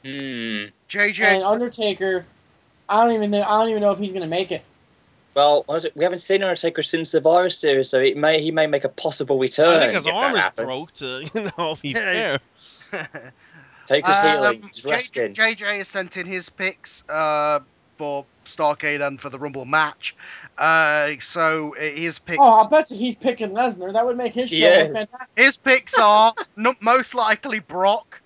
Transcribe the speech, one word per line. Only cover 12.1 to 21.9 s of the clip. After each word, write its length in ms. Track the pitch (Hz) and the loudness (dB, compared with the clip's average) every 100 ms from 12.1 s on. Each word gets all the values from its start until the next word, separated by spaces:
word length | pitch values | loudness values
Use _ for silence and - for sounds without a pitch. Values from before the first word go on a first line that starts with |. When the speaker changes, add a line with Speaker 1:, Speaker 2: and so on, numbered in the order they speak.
| 180 208 139 _ _ - - - | -2 -2 -4 _ _ -20 -20 -14
Speaker 4:
fair. 400 | 185 156 151 127 _ _ 160 | -12 -12 -16 -20 _ _ -20
Speaker 2:
<laughs> 300 | - _ - | -20 _ -2
Speaker 1:
Taker's 300 | 143 175 196 | 0 2 2
Speaker 2:
Um, 80 | 202 | 4
Speaker 1:
healing. 340 | 208 208 220 202 | 2 0 -2 -12
He's 100 | - | -12
Speaker 2:
J-, 60 | 139 | -6
Speaker 1:
resting. 440 | 147 240 - 220 | -4 -4 -6 -6
Speaker 2:
J 200 | 101 220 208 | -2 -2 -2
J 220 | 208 202 | -6 -8
has 100 | 190 | -8
sent 280 | 196 180 185 | -8 -8 -10
in 100 | 180 | -10
his 200 | 185 175 | -10 -12
picks. 540 | - 190 - - - - | -6 -8 -6 -20 -20 -8
Uh, 500 | 156 156 151 151 147 135 _ _ _ | -2 0 0 0 -2 _ _ _ _
for 280 | 147 143 143 _ | -8 -8 -12 _
Starrcade 600 | - - 151 147 151 147 143 | -18 -2 -2 0 -4 -2 -4
and 140 | 135 | -6
for 80 | 143 | -14
the 80 | 131 | -12
Rumble 260 | 143 139 | -12 -12
match. 500 | 127 156 151 - - - - - - - | -2 0 0 -4 -14 -14 -20 -20 -18 -2
Uh, 540 | 151 160 156 151 147 139 | 2 4 2 0 -2 -6
so, 540 | - 175 160 160 151 135 | -10 -2 0 0 -6 -8
uh, 40 | |
his 360 | 151 | -8